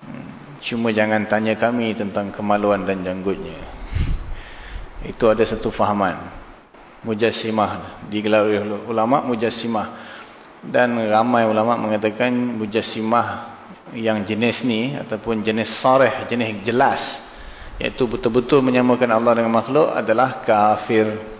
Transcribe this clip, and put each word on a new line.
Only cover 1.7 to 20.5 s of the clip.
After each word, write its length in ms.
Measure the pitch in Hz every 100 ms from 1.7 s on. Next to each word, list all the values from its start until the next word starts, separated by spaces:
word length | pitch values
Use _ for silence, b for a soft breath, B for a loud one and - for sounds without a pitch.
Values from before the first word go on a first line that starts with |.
| 123 113 104
tentang 400 | 101 98 101 -
kemaluan 480 | 104 104 104 101
dan 200 | 92 95
janggutnya. 560 | 92 92 92 92 82 80 - - - - - - - B B B B B B - 87
Itu 240 | - 117
ada 120 | 107 110
satu 240 | 107 117
fahaman. 680 | - 104 104 95 80 95 - - - - - - - 113
Mujassimah. 960 | 107 113 101 113 110 98 90 85 - -
Digelar 320 | 104 107 107
oleh 400 | 107 104 104 104
ulama' 400 | 113 113 113 139
mujassimah. 880 | 127 117 113 - 117 110 95 B B B B B B -
Dan 400 | - - 123 120 110
ramai 400 | 107 117 120 113
ulama' 320 | 107 113 117
mengatakan 560 | 110 107 107 104 127 123
mujassimah 1200 | 123 113 107 110 104 113 110 117 110 98 - - - - - 120
yang 320 | 113 107 98
jenis 320 | 107 117 110 123
ni, 240 | 110 123 147
ataupun 400 | - 107 113 113
jenis 320 | 104 110 107 -
sarih, 480 | 131 131 127 - -
jenis 400 | 120 113 104 101
jelas, 320 | 117 135 98 - - - B B B B -
iaitu 240 | 120 - 123
betul-betul 540 | 117 117 117 123 147
menyamakan 500 | 131 127 123 123 123 110
Allah 240 | 117 117
dengan 160 | 113 113
makhluk, 320 | 110 135 - -
adalah 480 | 113 113 131 127
kafir. 800 | -